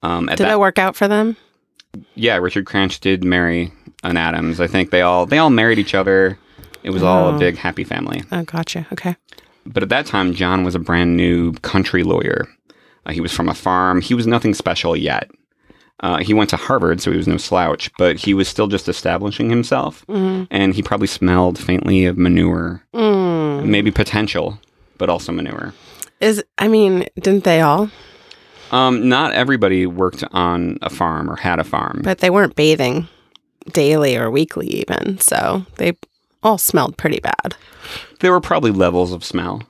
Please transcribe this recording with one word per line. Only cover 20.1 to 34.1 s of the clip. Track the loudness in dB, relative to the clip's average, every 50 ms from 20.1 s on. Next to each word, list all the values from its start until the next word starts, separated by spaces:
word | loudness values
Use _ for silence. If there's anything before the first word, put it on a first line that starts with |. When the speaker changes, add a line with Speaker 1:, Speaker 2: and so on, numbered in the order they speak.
| -4 -2 -2 -2 -2 -4 -8 -6
Speaker 1:
And | -2 0 0 0 0
he | 0 -2
probably | -2 -2 -2 -2
smelled | -4 -4 -2 0 2 2 4 2 2 0 -2
faintly | -4 -2 -2 -2 0 2 2 4 4
of | 2 2 2
manure, | 2 4 4 4 4 2 0 -2 -4 -6 -8 -10 _ _ -4
Speaker 2:
Mm. | 0 2 2 2 2 2 0 0 0 -2 -2 -2 -2 0
Speaker 1:
maybe | 0 2 2 2 2 2
potential, | 0 -2 0 0 -2 -2 -2 -2 -4 -4 -4 -6 -10 _ _ _ _ _ _ _ _
but | -2 0
also | 0 -2 -2 -6 -8
manure. | -6 -6 -8 -8 -10 -10 -12 -14 -16 -20 -20 -18 -18 -18 -18 _ _
Speaker 2:
Is, | 0 0 0 0 -4 _ _ -2
I | 0 4
mean, | 4 4 4 4 2 0 -2 -4 _ -4
didn't | 0 2 2 2 4
they | 2 4 4
all? | 4 4 2 2 0 -2 -6 -14 -20 -20 -20 -20 -20 -20 -20 -20 _ _ -20 -20 -12 -4 0
Speaker 1:
Um, | 2 2 2 2 2 2 2
not | 2 2 2 0 0
everybody | 0 0 0 2 2 2 2 2 2 0
worked | 0 0 0 -2 -2 -2 -4 -12 -6 -2
on | 0 0 0 0 0 -2 -2 -4 -4 -6
a | -8
farm | -4 -2 -2 -2 -2 -4 -4 -6
or | -8
had | -4 -2 -2 0 0
a | -2
farm. | -2 -2 -4 -4 -4 -6 -6 -4
Speaker 2:
But | -4 -2 0
they | 0 2
weren't | 4 4 2 2 2
bathing | 2 4 4 4 4 2 0 0 -2 -4 -6 _ _ _ _ _ -20 _ _ _ _ -20 -4 0
daily | 2 4 4 4 4 2 2